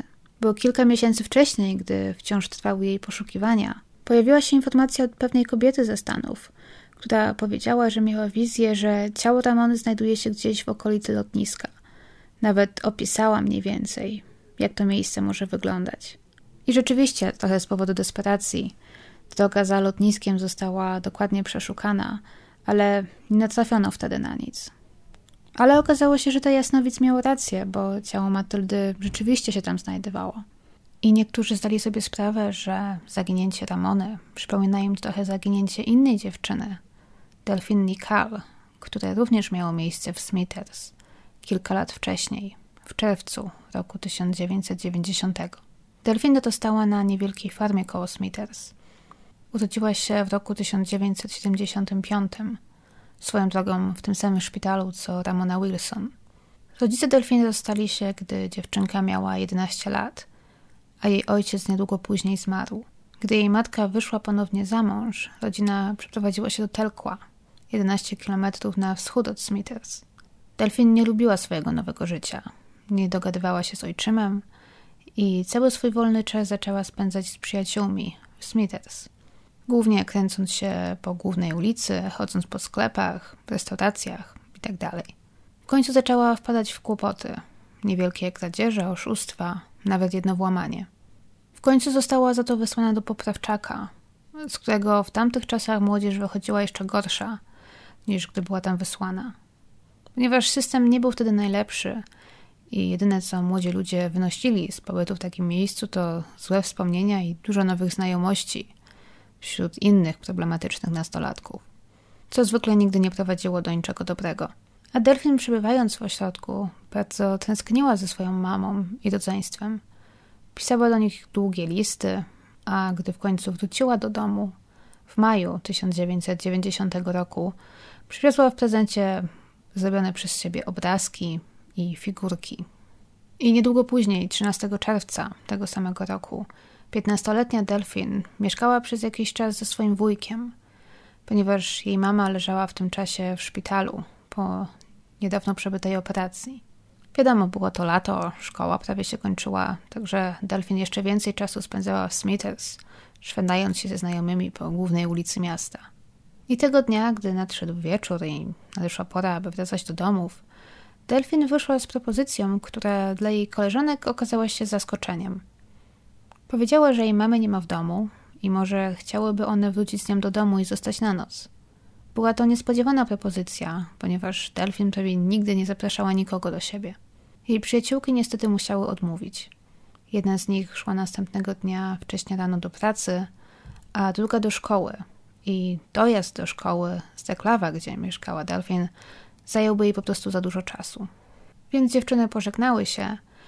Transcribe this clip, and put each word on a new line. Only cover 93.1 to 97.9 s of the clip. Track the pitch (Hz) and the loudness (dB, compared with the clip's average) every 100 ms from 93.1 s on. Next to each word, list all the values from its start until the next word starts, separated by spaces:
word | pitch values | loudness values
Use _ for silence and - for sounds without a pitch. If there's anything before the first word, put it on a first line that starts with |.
| 214 - 202 - 208 - - 196 - _ _ _ 302 302 | -6 -6 -4 -2 -4 -4 -8 -10 -14 _ _ _ -14 -10
z | - | -8
którego | - 214 208 208 | 0 2 4 2
w | 190 | 2
tamtych | 214 233 240 - | 0 2 0 -2
czasach | 226 - 214 | -2 0 2
młodzież | 202 208 202 196 | 2 2 0 -2
wychodziła | 196 202 - 208 | -2 -4 -2 -2
jeszcze | 202 - 190 | -2 -4 -4
gorsza, | 208 196 - 208 208 - - - - - | -2 -2 -4 -6 -8 -12 -20 -20 -20 -20